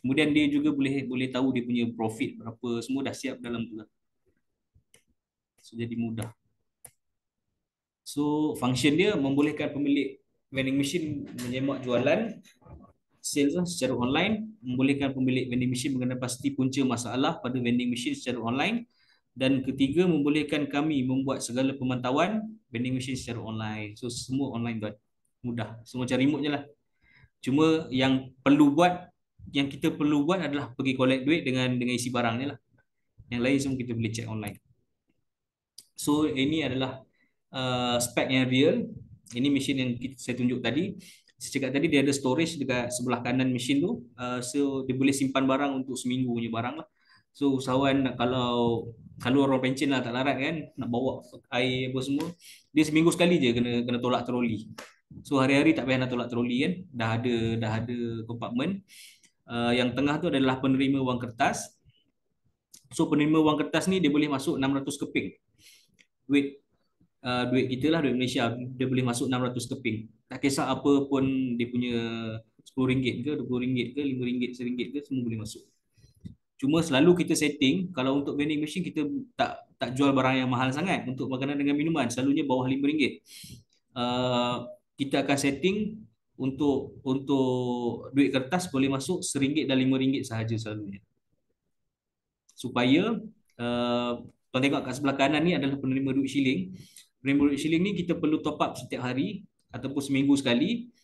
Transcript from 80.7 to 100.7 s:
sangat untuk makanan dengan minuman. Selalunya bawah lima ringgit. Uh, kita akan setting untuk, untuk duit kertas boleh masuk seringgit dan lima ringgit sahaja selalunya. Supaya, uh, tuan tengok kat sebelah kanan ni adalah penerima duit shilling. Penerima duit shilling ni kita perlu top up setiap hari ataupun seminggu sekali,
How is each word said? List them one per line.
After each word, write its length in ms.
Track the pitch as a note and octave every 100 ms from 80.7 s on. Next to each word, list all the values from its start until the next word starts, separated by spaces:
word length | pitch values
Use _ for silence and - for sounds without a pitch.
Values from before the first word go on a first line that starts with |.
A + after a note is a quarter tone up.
sangat 320 | C#3 F#3 C3+
untuk 240 | A#2 B2+ C3+
makanan 320 | C3 C#3 C#3+
dengan 160 | C#3+
minuman. 320 | D3 D#3+ D#3+ A#2
Selalunya 400 | B2+ C3+ D3 C#3+
bawah 240 | B2+ C3
lima 160 | C3 C#3+
ringgit. 320 | D3+ A#2+ - _ - - - _ _ _
Uh, 720 | A#2+ B2 B2 B2+ B2 B2 B2 - - _
kita 320 | - C3+ C#3+ C3+
akan 80 |
setting 640 | C#3 C#3 C#3 F3+ G#3+ G#3+ - - _ _ -
untuk, 640 | C3 C3+ D3 B2+ - -
untuk 1040 | C3 C3 C3+ C#3 C3 B2+ B2 B2 A#2+ - -
duit 160 | C3+ C#3
kertas 400 | C3+ C3 F3+ -
boleh 160 | C3+ C3+
masuk 320 | C3+ D#3 F3
seringgit 480 | - C#3 C3+ D3+ C3
dan 80 |
lima 240 | C3 C3 C3
ringgit 240 | C3+ C#3
sahaja 320 | - A2+ A2+
selalunya. 480 | A2 A2 G#2 G2+ G2 _ _ _ _ _ _ _ _ _ _ _ _ _ _ _
Supaya, 640 | - B2 B2 B2+ D3+ G#3+ A3 - - _ -
uh, 540 | A#2+ A#2+ A#2+ B2 A#2+ A#2+ - _ _
tuan 80 | B2+
tengok 240 | C#3 C#3+
kat 80 | - C3
sebelah 160 | C#3+ C#3
kanan 240 | C#3 D3+
ni 140 | E3+ D3+
adalah 180 | C#3 C#3
penerima 320 | C3+ C3 C3+
duit 140 | C3 C3+
shilling. 420 | C#3 C3 D3 F#3 - - - - _
Penerima 220 | C3+ C#3+ C#3+
duit 100 | C#3
shilling 240 | D3+ E3
ni 80 | G3 G3+
kita 180 | F3
perlu 240 | D#3 D#3 D#3
top 220 | D#3 C#3+
up 160 | D3+ -
setiap 320 | B2 B2 B2
hari 340 | B2+ F#3 - - _ _
ataupun 260 | A#2 C3+ C#3+
seminggu 380 | C#3 C3+ C#3 C#3
sekali, 560 | B2 A#2+ F3+